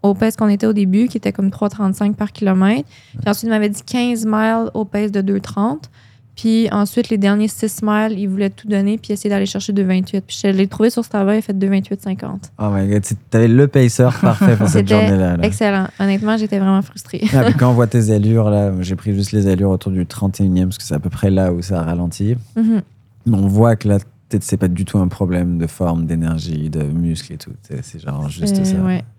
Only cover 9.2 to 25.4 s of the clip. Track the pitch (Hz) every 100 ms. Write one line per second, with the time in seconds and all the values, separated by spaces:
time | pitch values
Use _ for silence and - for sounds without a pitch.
9.2 | 208 196 196 196 190 202 185 185 185 196
10.2 | - - 202 190 196 - 220 240 226 208
11.2 | 196 214 214 196 196 196 196 196 196 190
12.2 | - 196 - - 107 98 98 104 98 107
13.2 | _ 113 117 120 143 139 123 - 123 120
14.2 | 190 113 196 110 190 156 196 214 214 196
15.2 | 185 175 202 202 214 196 185 - 196 196
16.2 | 214 220 214 202 190 190 - - - -
17.2 | 220 135 123 147 127 120 117 120 107 107
18.2 | 107 113 107 104 101 92 90 95 107 101
19.2 | 98 107 98 92 98 92 - 95 87 -
20.2 | 98 - 98 90 92 - - 76 87 -
21.2 | 101 95 92 87 87 90 82 87 87 -
22.2 | 104 120 - 220 226 220 - _ _ _
23.2 | - 104 98 101 117 107 107 101 - _
24.2 | _ 104 - 95 92 87 95 104 90 -
25.2 | 92 90